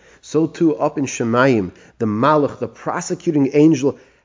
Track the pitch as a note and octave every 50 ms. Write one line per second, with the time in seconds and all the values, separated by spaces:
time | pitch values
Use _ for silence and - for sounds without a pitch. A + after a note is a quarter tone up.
0 | _ - - _ - - - D3 D#3+ D3+ - - F3 D#3+ D3 A2+ C3 D3+ D3+ D#3
1 | C#3 B2 - - B2+ A#2 A2+ A#2+ C3 C#3 B2+ A2 F#2+ F2 - - - - _ _
2 | A#2 A2 G#2 G#2+ B2 C#3+ D#3 D3+ C#3+ B2 A2+ A2 B2 A2+ - - - D#3 A#2 E3
3 | F3+ - F3+ - - E3+ D#3+ D3 C3+ B2+ A2+ D3 D3+ D#3+ D#3+ B2+ C3 C#3 A#2+ -
4 | - _ _ _ _